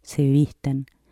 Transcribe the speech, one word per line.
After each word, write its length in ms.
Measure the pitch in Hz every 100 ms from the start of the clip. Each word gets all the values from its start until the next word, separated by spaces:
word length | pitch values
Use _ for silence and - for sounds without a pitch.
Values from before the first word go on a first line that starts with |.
Se 200 | - -
visten. 640 | 139 143 147 - 139 135 139 _ _